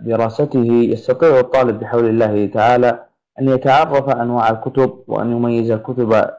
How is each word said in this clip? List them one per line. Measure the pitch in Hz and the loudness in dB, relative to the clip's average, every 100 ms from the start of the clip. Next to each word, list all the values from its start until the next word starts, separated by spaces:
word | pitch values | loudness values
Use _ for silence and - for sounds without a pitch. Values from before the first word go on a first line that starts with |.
دراسته | 113 113 113 - 147 131 | -4 -2 -2 -2 -2 0
يستطيع | 117 117 117 113 - 127 165 135 | 2 2 2 -2 -2 0 4 4
الطالب | 123 131 127 107 | 2 0 0 -2
بحول | 113 120 | -4 -2
الله | 117 113 110 104 101 | 0 2 0 0 -2
تعالى | 110 110 123 123 117 - _ _ - | 0 2 4 2 0 -8 _ _ -6
أن | 135 | 0
يتعرف | 131 139 139 160 139 135 | 0 2 2 2 0 0
أنواع | 123 120 120 110 | -2 -2 0 0
الكتب، | 113 - 135 131 - - | -2 -4 0 0 -2 -8
وأن | 107 110 | -4 -2
يميز | 120 120 117 113 | -2 -2 -2 -2
الكتب | 110 110 127 117 110 - | -2 -4 -4 0 2 0